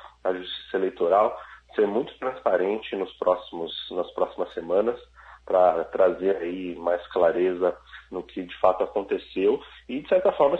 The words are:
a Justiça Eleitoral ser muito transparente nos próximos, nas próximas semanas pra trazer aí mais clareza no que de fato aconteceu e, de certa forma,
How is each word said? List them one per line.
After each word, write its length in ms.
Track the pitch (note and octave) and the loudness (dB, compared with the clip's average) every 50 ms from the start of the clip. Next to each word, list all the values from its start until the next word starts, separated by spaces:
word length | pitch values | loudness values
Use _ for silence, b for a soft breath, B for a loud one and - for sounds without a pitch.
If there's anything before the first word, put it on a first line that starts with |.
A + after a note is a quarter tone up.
| B B B B _ | B B B B _
a 80 | F#2 F#2 | -4 -4
Justiça 440 | F2+ F2+ F2+ - - - - - | -4 -6 -10 -12 -14 -12 -6 -4
Eleitoral 640 | F#2+ F#2+ F#2 F2+ - F2+ E2+ F2+ G2+ A2 A#2+ - B B B B B B _ - | -2 -2 -2 -2 -2 0 2 4 4 4 2 0 B B B B B B _ 0
ser 100 | - G#2+ | 0 0
muito 320 | G2+ G2+ A2+ - - - - | 2 2 -2 -4 -4 -8 -8
transparente 800 | C3 C3 C3 - - A#2 F#2+ F2+ F2+ F#2+ G#2 A2 - - - | -8 -8 -8 -4 -2 0 0 2 2 0 -2 -4 -6 -8 -6
nos 160 | G2+ F#2+ F2+ - | -6 -6 -6 -6
próximos, 600 | _ - F2+ F#2 F2+ - - - F2 E2 D#2+ - - - - - | _ 0 0 0 0 -2 -12 -10 -10 -10 -8 -10 -12 -12 -10 -6
nas 180 | F2+ F2 - | -6 -6 -6
próximas 420 | - - F2+ - - - F#2 - - | -2 -4 -4 -4 -2 -8 -8 -8 -6
semanas 440 | - E2 E2+ F2 G2 G#2+ A#2 A#2+ - - _ B B B B B B B | -10 -6 0 0 2 2 0 -2 -4 -10 _ B B B B B B B
pra 380 | - - F#2 F2+ F2+ E2 E2+ D#2+ | 0 4 6 6 6 4 2 -2
trazer 520 | - - - F#2+ F#2 F2 F2 F2+ G2 G2 | -4 2 4 4 4 4 2 0 0 0
aí 400 | F#2 E2+ E2+ F2+ F#2+ F#2 F2 E2+ | 0 -2 -6 -6 -6 -6 -8 -8
mais 280 | E2 E2 F2 F2 F2 - - | -4 -2 0 0 -2 -2 -4
clareza 680 | - F#2 F2 E2+ E2 F2+ F2+ F#2 F#2 F2 F#2 F2+ E2 - B B B B B B - | 0 2 2 4 4 4 2 0 0 0 0 -2 -2 -2 B B B B B B -10
no 100 | F2+ E2+ | -10 -10
que 200 | - - G2+ F#2 | -10 -10 -12 -12
de 140 | F2 - - | -12 -8 2
fato 240 | - F#2 F#2 - G2 | 2 2 2 2 -2
aconteceu 760 | - - G#2 G2 - - F#2 - - - F#2 F#2+ G#2 B2 C#3 B B B B B _ | -2 -2 -4 -4 -2 -4 -6 -6 -8 -4 0 2 2 2 2 B B B B B _
e, 120 | B2+ C#3 | -10 -10
de 80 | D#3+ - | -2 0
certa 220 | G3 F#3 F#3 G3+ - | 0 2 4 2 2
forma, 240 | - D3+ C#3+ D#3+ F3 | 4 2 2 2 0